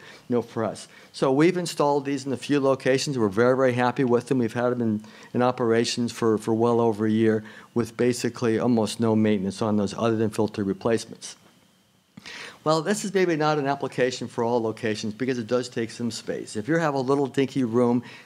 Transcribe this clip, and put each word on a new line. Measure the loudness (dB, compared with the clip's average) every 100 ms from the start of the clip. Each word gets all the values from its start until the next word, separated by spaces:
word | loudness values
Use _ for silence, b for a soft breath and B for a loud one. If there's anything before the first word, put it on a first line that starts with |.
| B B B
you | -4
know, |
for | -2 -4 -6
us." | -6 -14 B B
So | -2 2
we've | 4 4 2
installed | -4 0 0 0
these | -2 -4 -4
in |
a | -6
few | 0 2
locations. | 2 2 2 0 0 0
We're | 0
very, | 4 4 4
very | 2
happy | 2 0 2
with | 2 2 2
them. | 0
We've | 0
had | 0 -2
them | 0
in, | 0 -2 -4 B B
in | 0
operations | 0 2 2 2 2 -2 -4
for, | 0 0 0
for | 0
well | 0 2 4
over | 2 2 2
a |
year | 2 2 2 -2 B B
with | -2 -2 0
basically | 0 0 -2 -2 0 2
almost | 2 2 0 0
no | 2 4
maintenance | 4 2 0 -2
on | 0 0
those | 0 0
other | 0 0
than | 0
filter | 0 -2 -2
replacements. | -4 -2 0 0 -2 -16 -18 -18 _ _ _ _ _ _ _ -20 B B B B 0
Well, | 0
this | 0 -2 -2
is |
maybe | 0 2 2
not | 2 0
an | 0
application | -2 -4 0 -2 -2 -8
for | -4
all | 0 0
locations | -2 -4 -4 -4 -6
because | -4 -4 -4
it | -2
does | -2 -2
take | -6 -6
some | -6 -6
space. | -6 -8 -8 -8 -8
If | -2
you | 0
have | 0 0
a |
little | 0 0 0
dinky | 0 0 0
room, | 0 2 4 2 -2 B